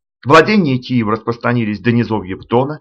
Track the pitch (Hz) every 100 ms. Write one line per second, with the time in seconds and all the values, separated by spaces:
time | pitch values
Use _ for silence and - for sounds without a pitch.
0 | _ _ - 156 160 214 160 127 - 127
1 | 107 107 - 117 120 120 110 104 101 120
2 | 113 110 92 90 - 120 135 151